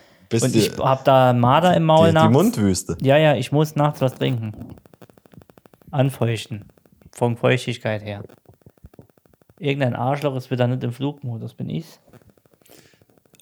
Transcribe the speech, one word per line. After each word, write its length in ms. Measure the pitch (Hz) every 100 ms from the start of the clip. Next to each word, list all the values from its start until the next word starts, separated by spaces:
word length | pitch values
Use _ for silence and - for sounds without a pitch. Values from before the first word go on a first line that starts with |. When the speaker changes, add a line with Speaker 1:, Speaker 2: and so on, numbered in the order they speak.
| _ _ -
Speaker 1:
bist 160 | 113
Speaker 2:
Und 100 | 127
Speaker 1:
du 40 | 117
Speaker 2:
ich 180 | 98 -
hab 260 | 131 135
da 280 | - 131 127
Marder 420 | 120 120 147 180 175
im 80 |
Maul 220 | 160 156 165
Speaker 1:
die, 40 |
die 20 |
Speaker 2:
nachts. 180 | 160 110
Speaker 1:
Mundwüste. 640 | 127 214 - 101 90 - 85
Speaker 2:
Ja, 160 | 131 143
ja, 200 | 156 123
ich 160 | -
muss 240 | 143 156 147
nachts 240 | 147 151
was 140 | 131 -
trinken. 580 | 135 123 110 - - - _ _ - _ _ - _ _ _ _ -
Anfeuchten. 720 | 139 135 - 117 113 - 104 - _ _ _ -
Von 240 | - 120 117
Feuchtigkeit 640 | 127 127 - 117 113 107
her. 220 | 107 104 104 - _ _ - _ - _ - _ _ _ _ -
Irgendein 360 | 151 139 131
Arschloch 400 | - 123 139 147 131
ist 140 | 127
wieder 160 | 123 120
nicht 160 | 127
im 100 | 127
Flugmodus. 600 | 117 139 147 123 113 113
Bin 140 | - -
ich's? 320 | 156 - - _ - _ _ _ _ _ - _ _ _ _ _ -